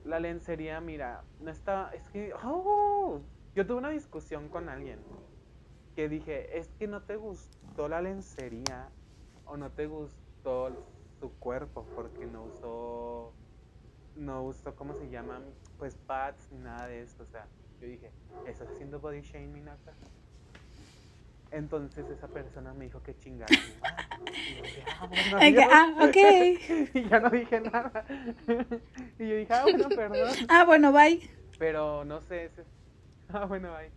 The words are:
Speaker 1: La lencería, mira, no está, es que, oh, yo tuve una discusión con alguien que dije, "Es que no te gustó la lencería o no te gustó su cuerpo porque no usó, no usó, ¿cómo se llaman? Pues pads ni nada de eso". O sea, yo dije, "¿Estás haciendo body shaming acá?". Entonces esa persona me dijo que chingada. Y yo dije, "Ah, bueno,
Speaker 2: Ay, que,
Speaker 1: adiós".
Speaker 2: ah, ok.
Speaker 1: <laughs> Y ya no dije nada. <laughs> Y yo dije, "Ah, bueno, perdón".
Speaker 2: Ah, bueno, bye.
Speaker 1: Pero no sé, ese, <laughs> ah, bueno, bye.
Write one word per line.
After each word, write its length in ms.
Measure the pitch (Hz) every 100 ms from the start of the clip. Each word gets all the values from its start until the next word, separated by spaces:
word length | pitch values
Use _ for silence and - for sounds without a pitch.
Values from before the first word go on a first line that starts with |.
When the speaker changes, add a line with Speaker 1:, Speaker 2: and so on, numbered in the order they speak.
Speaker 1:
La 160 | 143 165
lencería, 600 | 170 170 160 160 156 160
mira, 440 | 165 156 127 120 - -
no 100 | 156
está, 400 | 156 - 190 185
es 140 | 160 -
que, 220 | 202 208 -
oh, 760 | 233 330 381 415 415 403 381 147 147 - - 190
yo 100 | 190
tuve 120 | 247
una 120 | 277
discusión 580 | 302 - 160 151 151 151
con 200 | 170 170
alguien 320 | 135 139 110 107 - - - - - - - - -
que 120 | 151
dije, 500 | 151 156 143 - 165
"Es 100 | 165 -
que 80 | 208
no 160 | 202
te 140 | - 214
gustó 720 | 214 175 - - - - 147
la 120 | 165
lencería 840 | 185 196 - - 127 113 135 127 135 - - - - - -
o 100 | 143
no 140 | 135
te 140 | 135 151
gustó 840 | 156 143 - - - 135 127 131 127 - - - -
su 140 | 131 -
cuerpo 440 | 123 127 143 120 113 120
porque 280 | 117 113 117
no 180 | 113
usó, 880 | 113 - 120 117 120 120 120 120 117 - - - - - - - -
no 300 | 151 143 131
usó, 320 | 131 131 143 135
¿cómo 180 | 139
se 140 | 143 139
llaman? 320 | 123 123 127 139 - - -
Pues 180 | 139 - -
pads 420 | 135 139 143 -
ni 60 | 131
nada 280 | 127 117 123
de 160 | 120
eso". 220 | 120 -
O 20 | 117
sea, 200 | 113 104 - - -
yo 80 | 123
dije, 240 | 120 117 - - - -
"¿Estás 220 | 113 117
haciendo 320 | - 139 143
body 220 | 151 147
shaming 460 | 147 147 143 147 147
acá?". 240 | 143 - - - - - - - - - - - - - - - - -
Entonces 540 | 156 151 156 139 147 143
esa 180 | 143 147
persona 460 | 147 131 139 131
me 100 | 135 127
dijo 160 | 123
que 140 | - -
chingada. 340 | 135 123 110 - - - 740 - - - 359 - -
Y 60 |
yo 80 | -
dije, 200 | - - - -
"Ah, 60 | 180
bueno, 300 | - 196 196
Speaker 2:
Ay, 160 | 302
que, 80 | 254
Speaker 1:
adiós". 100 | 247
Speaker 2:
ah, 360 | 302 330 311 294
ok. 840 | 381 403 381 359 349 - 330 277
Speaker 1:
<laughs> 40 |
Y 140 | 262 220
ya 120 | 220
no 100 | 233
dije 300 | 240 233 226
nada. 440 | 220 226 247 220 214 277 247 233 -
<laughs> 720 | 233 247 233 - - 247 -
Y 100 | 226
yo 80 | 214
dije, 160 | 214
"Ah, 80 | 233
bueno, 240 | 277 320 285
perdón". 480 | 311 214 523 240 269 233
Speaker 2:
Ah, 160 | 339
bueno, 280 | 349 311 294
bye. 280 | 285 302 339 - - - -
Speaker 1:
Pero 460 | 160 156 151 147
no 160 | 147 156
sé, 260 | - 175 165
ese, 180 | - 160 - - -
<laughs> 320 | - - -
ah, 140 | 196 196
bueno, 260 | 190 185
bye. 160 | 160 156